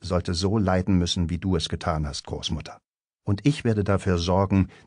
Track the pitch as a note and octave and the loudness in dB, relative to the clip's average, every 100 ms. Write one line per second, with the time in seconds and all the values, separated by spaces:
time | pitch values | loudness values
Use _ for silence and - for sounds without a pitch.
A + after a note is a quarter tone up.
0 | F#2 F2+ F2+ F2 F#2+ A2 F#2+ F#2 F#2 F#2 | -2 -2 0 -2 0 0 2 2 2 2
1 | F2 F#2 E2 E2+ G2 F2 - D#2+ - D#2 | 2 0 -2 -2 0 0 -2 -4 -2 -2
2 | D2 C2 - - - D#2 - - _ _ | -4 -8 -10 -8 -6 -6 -8 -18 _ _
3 | _ _ - G2+ C#3+ D3+ A#2 G#2+ G2 F#2+ | _ _ -4 0 0 0 0 0 2 0
4 | - F2 E2+ F#2 G2 G2 F#2 - | 2 0 2 2 4 2 2 -4